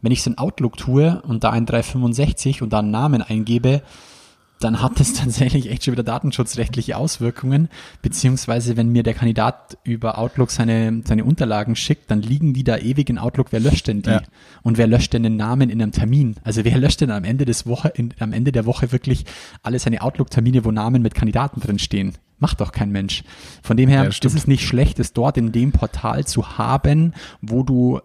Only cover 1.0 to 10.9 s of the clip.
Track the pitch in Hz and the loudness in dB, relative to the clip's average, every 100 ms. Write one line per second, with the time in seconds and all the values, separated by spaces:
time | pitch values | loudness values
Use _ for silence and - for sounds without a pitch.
1 | 160 175 - 113 113 113 113 117 117 127 | 4 2 -4 -2 0 0 0 0 0 0
2 | 120 117 147 - 135 139 117 107 104 107 | 0 0 0 0 -2 -2 -2 0 0 0
3 | 147 131 - 110 107 117 127 143 - - | 2 0 0 -4 0 2 2 0 -2 -20
4 | - - - _ _ _ 113 110 127 - | -20 -20 -20 _ _ _ -2 0 -2 0
5 | 135 - 127 113 127 143 113 113 - 123 | 0 0 -4 0 0 0 -2 -4 -2 -2
6 | 117 123 147 - 120 - - 131 - - | -2 -4 -4 -2 -4 -2 -4 -4 -6 -4
7 | 160 - 117 - 127 139 160 - - - | -4 -2 -4 -4 0 0 0 -4 -20 -6
8 | - - 131 127 - 120 120 117 117 120 | -6 0 0 0 0 -2 0 0 2 2
9 | 117 110 120 113 123 - _ - - 113 | 0 0 0 2 0 -2 _ -14 -8 -6
10 | 113 107 117 - 123 - 113 113 113 | -4 -4 -4 0 0 2 2 2 0